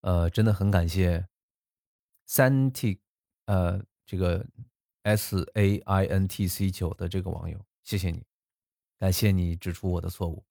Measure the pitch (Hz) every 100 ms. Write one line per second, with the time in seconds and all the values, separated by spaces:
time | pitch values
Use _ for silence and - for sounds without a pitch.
0 | - 90 85 101 110 101 98 98 85 87
1 | 90 85 92 _ _ _ _ _ _ _
2 | _ _ _ - 131 135 135 131 110 95
3 | _ _ _ _ - 98 87 92 - _
4 | _ 92 90 87 - - - _ _ _
5 | 107 107 - 98 - - 98 101 - 98
6 | 95 95 95 - 95 - 98 92 87 87
7 | 90 95 92 82 85 80 - _ - 101
8 | 92 80 - _ _ _ _ _ _ _
9 | 95 90 107 92 87 85 - 85 95 87
10 | 85 - 87 82 _